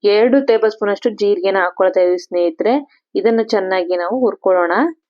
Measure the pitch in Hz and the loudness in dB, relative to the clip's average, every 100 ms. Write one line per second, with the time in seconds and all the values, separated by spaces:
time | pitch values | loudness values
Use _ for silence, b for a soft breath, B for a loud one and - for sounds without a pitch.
0 | 202 208 240 277 269 226 220 214 208 196 | 2 2 4 2 2 2 0 -2 -4 -2
1 | 240 208 202 196 190 196 180 - 185 185 | -4 -2 -2 0 0 0 -2 -2 -2 0
2 | 180 180 - 180 175 165 185 269 - B | 0 0 -4 -2 -2 -2 0 0 -4 B
3 | _ 196 202 226 226 214 185 190 175 180 | _ -2 0 0 0 -2 -2 -4 -2 -4
4 | 175 247 247 - 190 185 175 185 320 320 | -4 -2 -2 -2 0 2 2 0 -2 -4
5 | _ | _